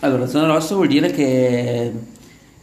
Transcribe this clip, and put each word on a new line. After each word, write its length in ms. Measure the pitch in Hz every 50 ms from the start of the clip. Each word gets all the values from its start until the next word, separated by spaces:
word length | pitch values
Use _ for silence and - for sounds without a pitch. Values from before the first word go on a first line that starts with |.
Allora, 260 | - 143 131 120 123
zona 220 | 123 135 147 156 160
rossa 220 | 156 160 160 - 202
vuol 140 | 190 175 139
dire 220 | 135 147 160 180
che, 840 | - 156 143 131 131 127 127 127 123 120 120 120 120 117 120 117 113 110 - - - - - - - - - - - -